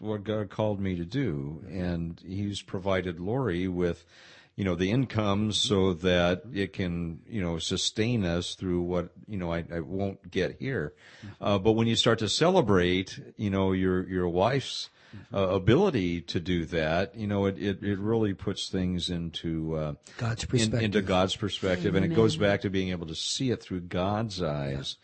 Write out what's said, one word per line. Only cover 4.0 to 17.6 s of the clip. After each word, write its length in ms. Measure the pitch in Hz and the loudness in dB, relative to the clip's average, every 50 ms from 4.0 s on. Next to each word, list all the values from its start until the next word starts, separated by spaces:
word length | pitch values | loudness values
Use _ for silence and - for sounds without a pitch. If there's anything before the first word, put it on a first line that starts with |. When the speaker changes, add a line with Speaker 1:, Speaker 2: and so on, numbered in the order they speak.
| - _ - - - - - - - _ - | -10 _ -20 -20 -20 -20 -20 -20 -20 _ -6
Speaker 1:
you 80 | - 101 | -2 0
know, 100 | 92 87 | 0 2
the 160 | 82 92 95 | 2 2 2
income 640 | 110 135 127 - - 113 107 101 98 101 110 107 | 2 2 2 2 0 0 2 2 2 2 0 0
so 400 | 95 - - - 104 95 95 95 90 | 0 0 2 2 4 4 4 4 2
that 480 | 78 92 92 90 87 87 87 90 90 - 107 | 2 2 4 4 6 4 4 2 0 -4 -8
it 200 | - 98 98 92 | -4 -4 -4 -4
can, 480 | - - 95 87 87 87 85 82 82 - - - | -4 -4 -4 -2 -2 -4 -4 -6 -8 -10 -14 -10
you 120 | 117 107 | -6 -4
know, 180 | 90 85 82 80 | -2 -2 -2 -4
sustain 680 | - - 95 90 - - - 110 107 120 123 113 95 | -4 -4 -2 -2 -2 -2 0 0 0 2 2 0 0
us 320 | 85 85 87 87 - - | 0 0 0 -2 -4 -8
through 240 | - 95 92 87 87 | -6 -2 -2 0 0
what, 280 | 87 87 90 87 82 - - - - - | 0 0 -2 -2 -2 -4 -10 -20 -14 -10
you 100 | 107 92 | -8 -6
know, 140 | 87 85 | -4 -2
I, 120 | 85 85 80 67 | -4 -4 -4 -6
I 80 | 82 85 | -6 -8
won't 500 | 78 65 92 95 101 98 95 - - 90 | -6 -6 -4 -4 -4 -4 -4 -8 -12 -6
get 240 | - 95 87 67 64 - | -2 0 0 0 -2 -6
here. 360 | - 135 131 101 76 73 - _ - - - - - 101 - - | -6 -4 -2 -2 -4 -4 -8 _ -20 -20 -20 -16 -16 -16 -12 -4
Uh, 180 | - 101 101 98 | 0 0 0 4
but 140 | 92 113 | 4 4
when 140 | 110 113 117 | 4 4 4
you 80 | 117 113 | 2 2
start 220 | 110 - 123 113 104 | 2 4 4 4 2
to 100 | 110 95 | 0 -2
celebrate, 920 | - - 151 175 190 185 131 104 101 90 87 90 90 95 95 - - - - - - | 0 2 2 4 4 4 4 6 4 4 4 4 2 0 -2 -4 -10 -14 -16 -16 -8
you 140 | - 110 101 | -4 -2 0
know, 200 | 95 98 95 95 | 2 2 2 2
your, 340 | 95 95 92 92 92 92 90 90 | 2 2 2 2 2 0 0 -2
your 200 | 95 92 90 87 | -2 0 0 0
wife's, 640 | 85 90 98 117 139 135 - - - - - - _ _ - - - 101 - - - | 2 4 2 4 2 0 -4 -4 -8 -10 -10 -12 _ _ -20 -20 -20 -20 -14 -4 0
uh, 40 | 98 95 90 | 0 2 2
ability 720 | 95 98 90 104 117 160 208 196 147 107 90 87 85 85 | 2 2 6 6 6 6 6 4 2 2 0 0 0 -2
to 180 | - - - 95 | -6 -4 -6 -4
do 260 | 80 90 90 85 80 | -2 0 0 0 0
that, 500 | 76 90 82 78 78 82 90 101 101 - | 0 0 0 0 2 2 0 0 -2 -4
you 100 | 117 107 | -6 -4
know, 200 | 101 101 101 98 | -2 0 2 2
it, 120 | 98 95 | 0 0
it, 240 | - | 0